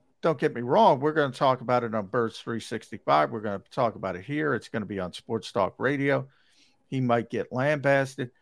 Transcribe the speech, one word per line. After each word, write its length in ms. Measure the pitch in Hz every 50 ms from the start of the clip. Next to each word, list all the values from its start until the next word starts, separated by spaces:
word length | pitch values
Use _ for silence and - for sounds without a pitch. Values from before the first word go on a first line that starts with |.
| _ _ _ _
don't 180 | - 175 156 131
get 160 | - 147 113
me 60 | 117
wrong. 400 | 120 120 143 202 226 196 156 131
We're 120 | 135 156 151
gonna 200 | 156 147 135 -
talk 300 | - 151 135 131 123 123
about 220 | 113 123 123 120
it 100 | 113 110
on 120 | 110 101
Birds 320 | 92 - 127 117 110 - -
three 220 | - 127 117 113
sixty-five. 720 | - - 117 107 - - - 101 _ - 139 151 151 147
We're 100 | - 113
gonna 220 | 104 107 101 95 - _
talk 240 | - - 127 113 98
about 220 | 95 95 95 90
it 80 | 87 92
here. 300 | 110 143 151 156 147 139
It's 140 | 139 - -
gonna 180 | - 113 104
be 120 | 92 104 95
on 140 | 90 87 -
Sports 400 | - - - 117 113 - - -
Talk 220 | 107 95 90 - _
Radio. 500 | 117 127 143 139 139 139 139 135 135 135 _ _ _ _ _ _ _ _ _ _ _ _
He 120 | - 131
might 300 | 131 123 117 120 113 -
get 220 | - 110 90 - -
lambasted, 800 | 123 131 147 156 147 131 139 139 139 135 135 - - 131 123 _ _